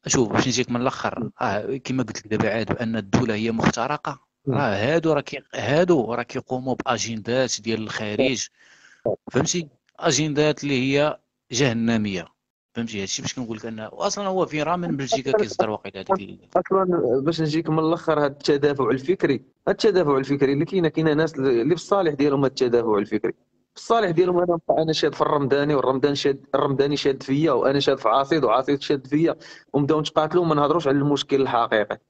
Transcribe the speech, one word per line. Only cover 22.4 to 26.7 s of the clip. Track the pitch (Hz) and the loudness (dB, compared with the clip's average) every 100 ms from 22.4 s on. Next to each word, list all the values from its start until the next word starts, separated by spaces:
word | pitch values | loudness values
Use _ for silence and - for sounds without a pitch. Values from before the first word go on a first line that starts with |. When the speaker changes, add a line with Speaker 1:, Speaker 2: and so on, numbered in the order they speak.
Speaker 2:
هاد | 135 | 0
التدافع | 131 127 120 117 104 | 2 2 2 2 0
الفكري، | 104 107 - - _ _ _ | 0 -2 -4 -6 _ _ _
في | - | -20
الصالح | - 226 196 | 0 2 2
ديالهم | 165 180 180 | 2 2 2
انا | 175 | 0
نبقى | 170 - 135 | -2 0 2
انا | 160 | 2
شاد | 156 151 | 2 0
في | - | 0
الرمداني، | 151 151 135 139 147 | 0 2 2 2 2
والرمدان | 143 123 131 143 | 2 2 2 0
شاد، | 143 147 135 - | 0 0 -2 -2
الرمداني | 135 143 | 0 0